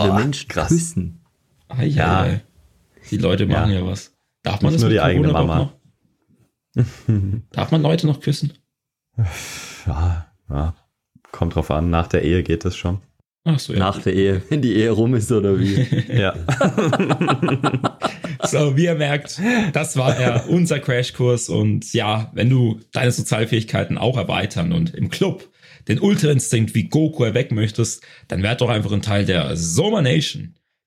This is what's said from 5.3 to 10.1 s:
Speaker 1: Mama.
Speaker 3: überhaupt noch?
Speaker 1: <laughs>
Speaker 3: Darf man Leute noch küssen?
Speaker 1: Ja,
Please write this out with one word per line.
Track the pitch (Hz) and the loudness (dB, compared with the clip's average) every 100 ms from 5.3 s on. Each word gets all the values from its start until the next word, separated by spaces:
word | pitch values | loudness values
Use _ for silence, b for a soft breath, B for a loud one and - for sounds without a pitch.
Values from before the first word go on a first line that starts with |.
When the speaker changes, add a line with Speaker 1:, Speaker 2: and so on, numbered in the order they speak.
| 85 85 | 2 2
Speaker 1:
Mama. | 80 143 - _ _ _ _ _ _ _ _ _ 123 | 2 -2 -6 _ _ _ _ _ _ _ _ _ -2
Speaker 3:
überhaupt | 120 - - | -2 -2 -2
noch? | 104 98 110 - | 0 0 -4 -6
Speaker 1:
<laughs> | |
Speaker 3:
Darf | - 143 | -6 0
man | 160 | 2
Leute | 147 165 151 | 2 2 0
noch | 135 | -2
küssen? | - 143 143 - _ _ _ _ _ - 95 B B B B B 87 | -2 -4 -4 -8 _ _ _ _ _ -2 -2 B B B B B -6
Speaker 1:
Ja, | 76 87 | -2 0